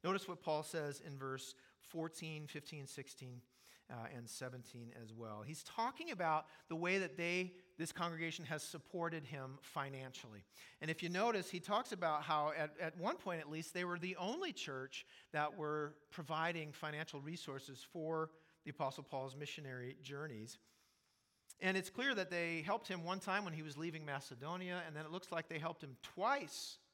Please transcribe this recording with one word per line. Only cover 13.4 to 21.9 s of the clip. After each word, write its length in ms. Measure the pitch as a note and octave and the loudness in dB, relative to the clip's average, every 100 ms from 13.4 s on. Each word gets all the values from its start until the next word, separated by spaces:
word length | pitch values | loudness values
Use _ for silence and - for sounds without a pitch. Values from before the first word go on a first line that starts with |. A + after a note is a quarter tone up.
at 100 | D3 | -2
least, 220 | D#3 D#3+ | -4 -2
they 100 | F3 | 0
were 160 | F3+ F3 | 0 2
the 160 | F3+ F3+ | 0 0
only 380 | F3+ D4+ F#4 | 0 2 0
church 520 | G#3+ - C3 C3+ - - - - | -2 -4 -2 -4 -6 -10 -18 0
that 240 | D3+ D3+ D3 | 2 2 2
were 380 | D3+ D3+ D3 D3+ _ | 2 2 0 -4 _
providing 640 | - D3 D#3 E3 E3+ D3+ | -8 0 4 4 4 -2
financial 480 | C#3 D#3 D3+ D#3+ D3 | -2 -2 0 -2 -4
resources 680 | C#3+ E3 - C3+ C#3 B2+ - | -4 -4 -4 -4 -6 -12 -8
for 380 | F3 D#3 D#3+ D#3 - - _ | -4 0 2 0 -4 -20 _
the 80 | D3 | -10
Apostle 320 | C3 C#3 C3+ | 0 0 0
Paul's 320 | C3+ C3+ C3 C3+ | -4 -2 -2 -4
missionary 640 | D3 - C#3 B2+ B2 C3+ | -6 -6 -6 -4 -6 -8
journeys. 560 | C3 C#3+ D3+ A2 A2+ - _ _ _ _ _ _ _ _ _ - | -8 -6 -4 -6 -8 -12 _ _ _ _ _ _ _ _ _ 0
And 160 | F#3+ F#3+ | 4 4
it's 140 | |
clear 260 | F#3+ | 2